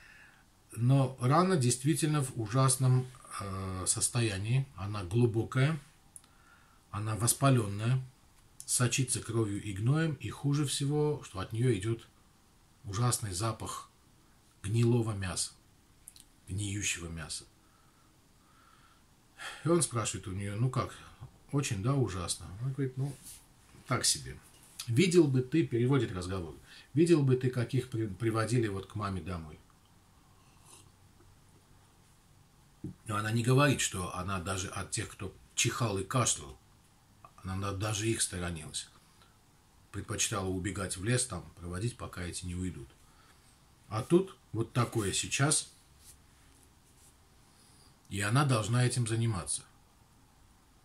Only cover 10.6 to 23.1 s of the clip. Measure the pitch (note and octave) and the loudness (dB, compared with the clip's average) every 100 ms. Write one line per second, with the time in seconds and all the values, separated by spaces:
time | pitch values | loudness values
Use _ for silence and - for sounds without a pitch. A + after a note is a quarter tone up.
10.6 | C#3+ - C#3 D3 D3+ C#3 - F#2 F#2 A2 | 0 -2 0 2 0 -2 -6 -10 -6 0
11.6 | B2+ G2+ A2 A2+ - - _ _ _ _ | 2 2 0 -4 -8 -20 _ _ _ _
12.6 | _ _ G2+ G2 A#2+ - G#2 F#2 A2+ A2 | _ _ -8 -2 0 0 -2 -4 -4 -4
13.6 | F2 - - _ _ _ _ _ _ _ | -8 -10 -12 _ _ _ _ _ _ _
14.6 | G2 A#2 A#2+ A#2+ A2 G2+ F#2 D#2+ - - | -2 2 4 4 2 -4 -4 -4 -6 -10
15.6 | _ _ _ _ - - - _ - F#2 | _ _ _ _ -20 -20 -20 _ -8 -6
16.6 | G2+ G2+ F#2+ - E2+ E2 D2+ - - _ | -4 -4 -4 -4 -6 -10 -10 -12 -14 _
17.6 | _ _ _ _ _ _ _ _ _ - | _ _ _ _ _ _ _ _ _ -20
18.6 | - - - _ _ _ _ - - - | -20 -20 -20 _ _ _ _ -16 -14 -6
19.6 | D3+ E3+ C#3 A#2 G#2 F#2+ G2 F#2+ G2+ G2+ | 2 2 2 -2 -4 -6 -8 -8 -6 -2
20.6 | B2+ B2+ F#2 - - - - - - C#3+ | 0 0 -4 -8 -18 -20 -20 -20 -6 -4
21.6 | C3+ G2 A2+ C#3+ G#2+ F#2 E2+ - E2 F#2+ | -2 -2 0 2 0 -2 -6 -6 -10 -8
22.6 | C3+ C3+ C3 C3 C#3 | -6 -4 -4 -4 -6